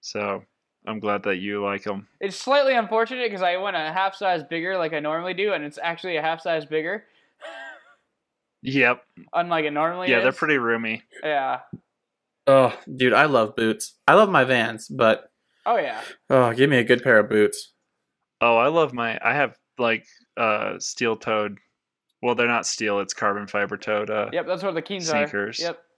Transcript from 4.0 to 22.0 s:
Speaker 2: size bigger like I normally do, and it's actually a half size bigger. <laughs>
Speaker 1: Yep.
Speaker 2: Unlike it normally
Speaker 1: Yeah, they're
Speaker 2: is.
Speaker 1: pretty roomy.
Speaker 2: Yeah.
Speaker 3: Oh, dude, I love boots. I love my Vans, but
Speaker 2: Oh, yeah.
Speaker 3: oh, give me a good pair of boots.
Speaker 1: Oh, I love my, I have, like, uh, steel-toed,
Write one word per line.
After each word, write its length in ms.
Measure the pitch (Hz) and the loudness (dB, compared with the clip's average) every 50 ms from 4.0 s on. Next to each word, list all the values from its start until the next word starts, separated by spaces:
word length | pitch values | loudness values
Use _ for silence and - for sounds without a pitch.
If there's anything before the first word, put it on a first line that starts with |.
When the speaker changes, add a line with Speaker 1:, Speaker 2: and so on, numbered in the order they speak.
| 190 196 190 | -2 -2 -2
Speaker 2:
size 280 | - 202 190 180 170 151 | -2 -2 -2 -2 -2 -4
bigger 340 | - 170 165 160 180 190 185 | -6 -8 -6 -4 -4 -2 -2
like 140 | 170 160 160 | -2 -2 -4
I 60 | 151 | -4
normally 340 | 147 151 156 165 170 180 185 | -4 -4 -4 -4 -4 -6 -4
do, 180 | 175 196 208 196 | -4 -2 -2 -2
and 100 | 165 147 | -4 -6
it's 140 | 147 147 - - | -8 -10 -6 -6
actually 340 | 170 170 170 - 185 175 | -6 -6 -6 -8 -6 -4
a 60 | 156 151 | -2 -2
half 180 | 160 165 165 | -2 -4 -4
size 240 | 165 185 170 160 151 | -4 -4 -4 -4 -4
bigger. 400 | 147 151 156 156 165 190 220 - _ _ _ _ _ _ _ | -4 -4 -4 -4 -4 -6 -8 -10 _ _ _ _ _ _ _
<laughs> 40 | - - - - - - - - _ _ _ _ _ _ _ _ _ _ _ _ _ _ _ _ - | -16 -16 -14 -14 -16 -16 -18 -20 _ _ _ _ _ _ _ _ _ _ _ _ _ _ _ _ -10
Speaker 1:
Yep. 400 | 127 131 139 127 120 123 - _ _ _ - - _ - | -4 2 4 4 4 2 0 _ _ _ -20 -20 _ -2
Speaker 2:
Unlike 320 | 165 170 175 170 160 151 | -2 -2 0 0 -2 -2
it 60 | 151 | -2
normally 400 | 147 147 156 165 175 180 185 180 | -2 0 -2 -2 -2 -2 -2 2
Speaker 1:
Yeah, 80 | 127 120 | 2 4
they're 80 | 92 127 | 4 2
Speaker 2:
is. 80 | 131 | 0
Speaker 1:
pretty 220 | - - 156 151 139 | 0 0 0 2 2
roomy. 440 | 120 117 117 113 113 113 113 117 _ _ _ - - | 2 0 0 0 -2 -4 -6 -8 _ _ _ -10 -6
Speaker 2:
Yeah. 360 | 156 151 143 135 131 127 127 - _ - - _ _ _ _ _ _ _ _ _ _ _ _ _ | -2 -2 -2 0 -2 -4 -6 -6 _ -20 -20 _ _ _ _ _ _ _ _ _ _ _ _ _
Speaker 3:
Oh, 320 | - 135 135 131 120 110 - - - 147 | 6 6 6 6 4 2 -2 -14 -14 -4
dude, 200 | 127 127 127 113 | 2 2 4 6
I 100 | 110 143 | 6 6
love 320 | 156 139 123 110 104 - | 6 4 2 2 2 0
boots. 380 | - 117 110 107 - - - _ _ _ | -2 0 0 0 -2 -6 -14 _ _ _
I 60 | - 147 | 6 6
love 160 | 190 214 202 | 6 6 6
my 160 | 185 151 131 | 4 2 4
Vans, 420 | 127 131 120 113 113 113 110 - | 4 2 2 2 0 -4 -10 -12
but 460 | - 139 131 123 110 110 107 - _ _ _ _ _ _ _ _ | -12 -2 2 4 4 4 2 -2 _ _ _ _ _ _ _ _
Speaker 2:
Oh, 140 | 202 233 220 | -2 0 0
yeah. 240 | 165 131 113 110 - - - _ _ _ | 0 -4 -6 -10 -12 -14 -16 _ _ _
Speaker 3:
oh, 240 | 135 131 127 120 113 | 4 4 4 4 4
give 160 | 117 135 147 | 2 2 4
me 80 | 147 | 4
a 80 | 127 117 | 2 4
good 180 | 110 123 120 - | 4 2 2 4
pair 160 | 135 120 107 | 4 4 4
of 120 | 104 - | 4 4
boots. 420 | 107 107 104 101 104 - - - _ _ _ _ _ _ _ _ _ _ _ _ _ _ - | 4 4 4 4 2 -4 -14 -16 _ _ _ _ _ _ _ _ _ _ _ _ _ _ 2
Speaker 1:
Oh, 160 | 117 120 117 | 4 4 4
I 100 | 117 139 | 4 4
love 240 | 160 170 156 147 127 | 4 2 2 0 0
my, 260 | 120 117 117 110 - - | -4 -4 -4 -4 -2 -2
I 80 | 113 123 | -2 0
have, 240 | 147 143 120 - _ _ _ _ - | 2 0 -2 -2 _ _ _ _ -2
like, 280 | 123 117 113 110 - _ _ _ _ _ _ | 0 0 0 0 -4 _ _ _ _ _ _
uh, 420 | - 117 110 107 107 107 101 98 92 | -2 0 0 0 0 -2 -4 -6 -8
steel-toed, 760 | - - - - 123 117 113 110 - - 113 107 104 104 101 95 _ _ _ _ _ _ _ _ | -10 -12 -6 -2 0 -2 -2 -2 -2 -2 -2 -2 -2 -4 -6 -12 _ _ _ _ _ _ _ _